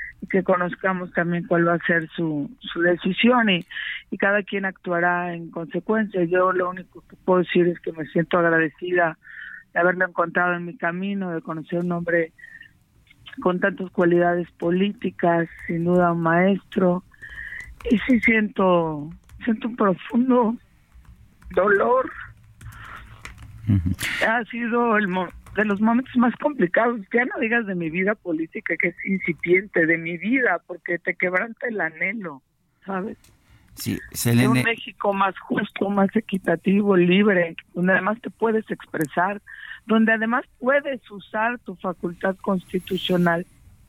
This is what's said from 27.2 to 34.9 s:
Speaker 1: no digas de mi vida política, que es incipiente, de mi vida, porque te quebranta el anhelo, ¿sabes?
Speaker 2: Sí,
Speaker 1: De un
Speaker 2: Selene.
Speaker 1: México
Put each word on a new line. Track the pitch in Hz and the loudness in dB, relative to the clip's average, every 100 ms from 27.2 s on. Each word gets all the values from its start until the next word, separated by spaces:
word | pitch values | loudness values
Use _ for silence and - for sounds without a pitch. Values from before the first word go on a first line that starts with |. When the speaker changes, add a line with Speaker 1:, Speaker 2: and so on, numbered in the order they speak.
| 254 | 0
Speaker 1:
no | 403 | -2
digas | 226 240 202 | 0 0 0
de | 180 | -4
mi | 165 | -4
vida | 170 190 220 | -2 0 -2
política, | 180 160 165 220 - 170 | -2 -4 -4 -8 -6 -2
que | 185 | -2
es | - - | -4 -4
incipiente, | 190 - 151 170 185 202 - 160 | -4 -2 -4 2 2 2 0 2
de | 165 | 0
mi | 165 170 | -2 -6
vida, | 190 269 226 170 - | -2 0 0 -2 -4
porque | 175 - 170 | -12 -6 -6
te | - 180 | -4 -4
quebranta | 185 180 226 226 247 | -2 -2 -2 -6 -6
el | 214 | -4
anhelo, | 160 156 180 226 175 139 _ _ _ _ - | -4 -4 -6 -6 -10 -12 _ _ _ _ -8
¿sabes? | 190 214 220 _ _ _ - _ - | -6 -6 -10 _ _ _ -20 _ -10
Speaker 2:
Sí, | 117 | -6
Speaker 1:
De | 101 | -6
un | - - | -6 -4
Speaker 2:
Selene. | 120 117 127 127 | 2 4 4 4
Speaker 1:
México | 123 226 - | 0 -2 -8